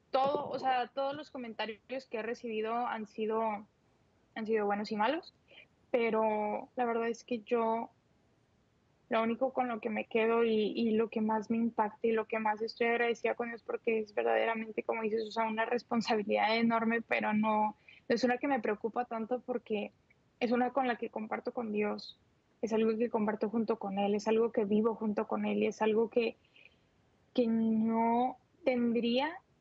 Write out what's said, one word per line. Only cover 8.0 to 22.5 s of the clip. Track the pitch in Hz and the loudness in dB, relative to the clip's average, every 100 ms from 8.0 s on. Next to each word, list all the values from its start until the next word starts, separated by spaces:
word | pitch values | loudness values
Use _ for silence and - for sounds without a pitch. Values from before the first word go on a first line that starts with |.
| _ _ _ _ _ _ _ _ _ _ _ | _ _ _ _ _ _ _ _ _ _ _
lo | 226 | 0
único | 226 233 262 | 0 0 -2
con | 262 247 | -2 -4
lo | 226 | -4
que | 233 | -4
me | 214 | -4
quedo | - 226 226 233 | -2 0 2 4
y, | 233 214 208 - | 4 2 2 0
y | 233 | 2
lo | 214 226 | 2 0
que | 226 | 0
más | 214 220 202 | 0 0 0
me | 226 | 0
impacta | 233 233 208 - 233 | 0 0 -2 0 0
y | |
lo | 220 214 | 0 -2
que | 220 | -2
más | 214 214 | -2 -2
estoy | 226 - 233 | -6 0 0
agradecida | 240 233 226 226 | 2 0 0 -2
con | 220 240 | -2 -4
Dios, | 233 | -8
porque | - 240 233 220 | -8 -4 0 0
es | 208 | 0
verdaderamente, | 240 233 226 226 226 220 214 | -2 2 2 2 0 -4 -4
como | - 226 | -2 -2
dices, | 220 226 214 | -2 -2 -2
o | |
sea, | 214 220 | -2 -2
una | 220 | 0
responsabilidad | 226 247 - 240 - 220 208 208 208 226 | 0 -2 0 -2 2 0 2 2 2 4
enorme, | 233 226 226 233 | 4 4 2 0
pero | - 233 214 | 0 0 2
no, | 214 220 214 214 - - - - | 2 2 2 0 -4 -16 -16 -2
no | |
es | 233 | 0
una | 240 247 | 2 2
que | 285 | 0
me | 262 | 0
preocupa | 214 208 226 240 247 | 0 -2 -2 -4 -4
tanto | 226 214 254 | -6 -4 -6
porque | - 247 - 208 208 - _ _ _ _ | -4 -6 -4 -4 -4 -12 _ _ _ _
es | 233 | 0
una | 240 247 | 2 2
con | 269 254 | 0 0
la | 233 | -2
que | 220 | -6
comparto | - 220 220 247 | -8 -6 -6 -6
con | 247 220 | -6 -4
Dios, | 208 208 208 - - _ _ _ | -2 -2 -4 -10 -20 _ _ _